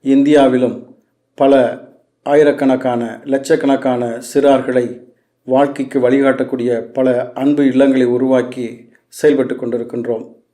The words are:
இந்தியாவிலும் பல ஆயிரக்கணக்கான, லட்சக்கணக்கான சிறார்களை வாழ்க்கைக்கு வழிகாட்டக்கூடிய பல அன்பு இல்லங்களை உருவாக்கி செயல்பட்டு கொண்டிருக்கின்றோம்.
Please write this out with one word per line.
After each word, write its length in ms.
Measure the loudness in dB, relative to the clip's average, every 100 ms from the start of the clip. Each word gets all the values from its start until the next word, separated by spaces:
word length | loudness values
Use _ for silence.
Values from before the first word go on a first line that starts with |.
இந்தியாவிலும் 920 | 2 2 4 4 4 2 -2 -4 -16 -20 _ _ _
பல 440 | -2 2 4 2 -2 -16 _ _ _
ஆயிரக்கணக்கான, 960 | 0 2 4 2 0 0 -2 -4 -6 -10
லட்சக்கணக்கான 960 | -6 -6 0 0 0 0 0 -2 -4 -8 -4
சிறார்களை 640 | 0 2 2 0 -2 -2 -8 -20 _ _ _
வாழ்க்கைக்கு 680 | -2 0 0 -2 -4 0 2
வழிகாட்டக்கூடிய 720 | 2 2 0 -4 -4 -4 -4
பல 520 | -4 -2 0 0 -4
அன்பு 340 | -4 -2 2 2
இல்லங்களை 380 | 4 2 2
உருவாக்கி 840 | 0 0 0 0 -2 -8 -12 -12 -20 _ _
செயல்பட்டு 460 | 0 2 2 -2
கொண்டிருக்கின்றோம். 800 | -4 -6 -6 -6 -8 -4 -6 -6 -20 _